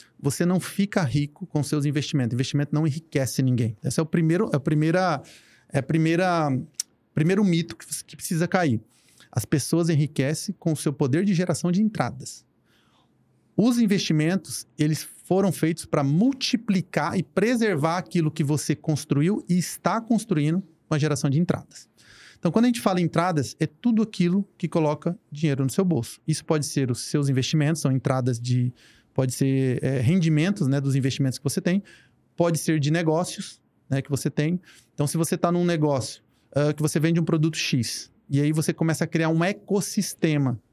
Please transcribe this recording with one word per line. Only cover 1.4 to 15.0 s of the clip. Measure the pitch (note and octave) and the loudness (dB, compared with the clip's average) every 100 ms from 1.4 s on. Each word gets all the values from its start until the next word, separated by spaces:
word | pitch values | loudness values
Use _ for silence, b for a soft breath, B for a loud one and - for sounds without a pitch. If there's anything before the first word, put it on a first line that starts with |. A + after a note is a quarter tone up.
| F#3 | -6
com | D#3 | -4
seus | C#3+ D3+ | -2 0
investimentos. | C#3+ D3 C#3 D3+ A#2+ | 0 -2 -2 0 0
Investimento | A#2 C3 C#3+ C#3+ | 0 -2 -2 -2
não | D3+ D#3+ | 0 0
enriquece | D3 - C#3+ C3 - | -2 -4 -2 -2 0
ninguém. | C3 B2 B2 G#2+ | 0 2 0 -2
Esse | C3 B2+ | -6 -2
é | |
o | D#3+ | 0
primeiro, | F3 D#3+ E3+ - | 0 2 2 0
é | C#3+ | 0
a | |
primeira, | C#3+ D3+ D#3 E3+ F#3 D3 B B B B B | 0 2 2 2 2 -2 B B B B B
é | C#3 | -4
a | |
primeira, | B2+ D#3+ D#3+ E3 F#3 E3+ D3+ C3 - _ - _ _ | 0 0 2 2 2 2 0 -2 -6 _ -14 _ _
primeiro | - D#3 F#3+ | -2 2 2
mito | G3+ E3+ E3 - | 4 2 0 -8
que, | - - - | -12 -12 -12
que | - | -14
precisa | - E3 E3+ | -6 -2 0
cair. | F#3+ E3+ A2+ - b b b b | 2 2 0 -4 b b b b
As | - | -6
pessoas | - D3+ - E3+ E3+ | 0 -2 2 0 2
enriquecem | D#3+ D3 - C3+ D#3 - F#3+ | 2 0 0 -2 -2 -6 -6
com | - | -4
o | D#3 | -2
seu | - | -2
poder | C#3 C#3+ C#3+ G3+ | 0 0 2 2
de | |
geração | E3+ F3+ E3+ E3+ | 0 0 -2 0
de | F3+ | 2
entradas. | G#3+ G#3+ B2 B2+ - - _ _ b b b b b _ _ _ _ - | 0 0 -4 -4 -14 -18 _ _ b b b b b _ _ _ _ 0
Os | A3 A#3+ | 2 4
investimentos, | A3+ G3 - D#3+ D#3 F#3+ - - - _ | 2 2 2 2 2 0 -4 -12 -14 _
eles | D3+ D#3 | 0 0